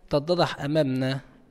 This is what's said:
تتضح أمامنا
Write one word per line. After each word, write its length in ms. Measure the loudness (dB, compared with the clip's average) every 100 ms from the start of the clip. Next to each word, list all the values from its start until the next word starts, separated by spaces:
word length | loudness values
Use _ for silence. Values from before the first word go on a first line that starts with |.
| -2
تتضح 500 | -2 0 0 0 -2
أمامنا 600 | -2 2 2 0 -2 -4 -8 -20 -20